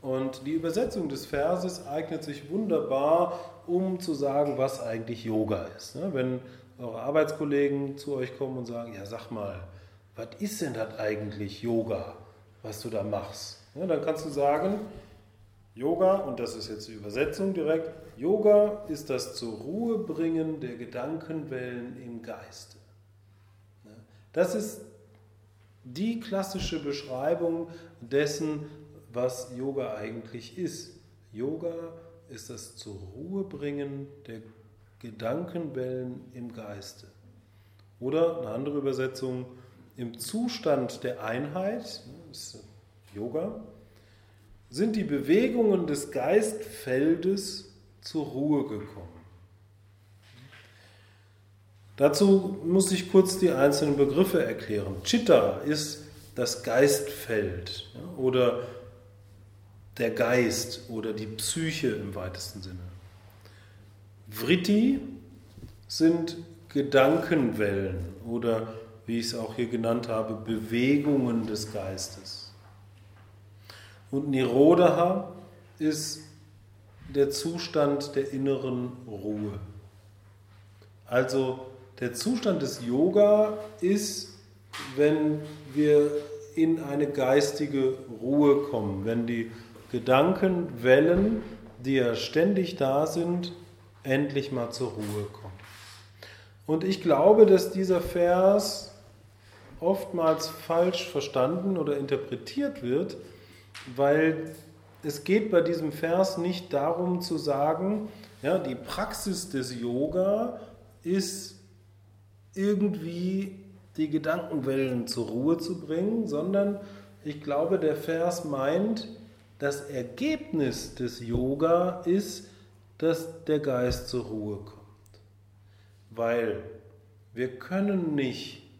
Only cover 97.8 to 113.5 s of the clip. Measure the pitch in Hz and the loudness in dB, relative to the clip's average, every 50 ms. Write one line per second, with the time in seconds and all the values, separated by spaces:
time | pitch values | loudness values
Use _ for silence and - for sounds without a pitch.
97.8 | 190 185 185 175 170 - - 180 175 175 175 180 185 190 202 208 202 - - - | 2 4 2 2 2 0 2 2 4 6 6 8 8 8 8 6 4 0 -6 -8
98.8 | - - - - - - - - - - - - - - - - - - - - | -10 -14 -18 -20 -20 -20 -20 -20 -20 -20 -20 -20 -20 -20 -20 -20 -20 -20 -14 -4
99.8 | 165 170 196 - - - - 175 165 160 160 156 - - - - - - 165 165 | 0 0 0 0 -2 -6 -4 2 4 4 4 4 0 -6 -8 -12 -4 0 4 4
100.8 | 175 180 185 - - - - 143 143 - - 135 127 139 170 180 185 196 190 175 | 4 4 2 -2 -6 -4 -4 -4 -4 -2 0 2 2 2 2 0 0 0 0 0
101.8 | 151 147 143 139 139 135 139 131 - - 127 113 - - - 277 285 277 - - | 0 0 0 -2 0 0 -2 -2 -2 -4 -8 -8 -8 -8 -4 -2 -2 -2 -2 -4
102.8 | - 120 123 147 185 190 - - - - - - - - - - - - - - | -2 0 0 0 0 -2 -6 -12 -14 -18 -20 -20 -20 -20 -20 -20 -20 -20 -20 -18
103.8 | - 131 123 123 139 139 147 156 160 160 160 160 - - - - - - - - | -16 -14 -2 2 4 4 6 6 6 4 2 0 -4 -8 -10 -14 -16 -20 -20 -20
104.8 | - - - - - 156 143 - - - 190 214 208 214 190 170 165 165 170 165 | -20 -20 -20 -10 -8 -8 -8 -6 0 2 4 4 4 4 4 4 4 4 0 -2
105.8 | 160 151 143 - - 165 170 185 190 185 - 175 170 180 180 - - - - 139 | -2 -4 -4 -4 -2 0 2 2 2 2 0 -2 -2 -2 -2 -4 -6 -2 -2 0
106.8 | 139 156 170 170 180 175 180 180 175 - 170 156 143 147 139 135 143 156 160 165 | 2 2 0 0 0 0 0 -2 -2 -4 -4 -4 0 0 0 2 2 2 2 0
107.8 | 185 190 214 214 214 214 - - - - - - - 139 175 185 175 135 123 117 | 0 -2 -2 -2 -4 -8 -12 -16 -20 -20 -20 -6 -2 0 0 0 0 -2 -6 -8
108.8 | - - - - 202 214 - - - 208 185 - - - - 135 127 123 127 120 | -8 -8 -4 -4 -4 -4 -4 -6 -4 -4 -4 -4 -6 -6 -4 -4 -4 -4 -6 -6
109.8 | 117 120 120 127 143 156 165 180 185 196 208 220 233 247 - - - - - - | -4 -2 0 0 -2 0 0 0 2 2 2 0 0 -2 -6 -10 -14 -18 -20 -20
110.8 | - - - - - 165 180 196 180 - - - - - - - - - - - | -20 -20 -20 -12 -4 0 0 0 0 0 -4 -8 -12 -14 -16 -20 -20 -20 -20 -20
111.8 | - - - - - - - - - - _ - - - - 196 190 202 208 190 | -20 -20 -20 -20 -20 -20 -20 -20 -20 -20 _ -20 -20 -16 -6 -2 2 2 2 2
112.8 | 208 202 175 156 160 165 170 170 180 185 190 190 196 196 | 2 0 0 -2 -6 -6 -6 -4 -2 -2 -2 -2 -4 -4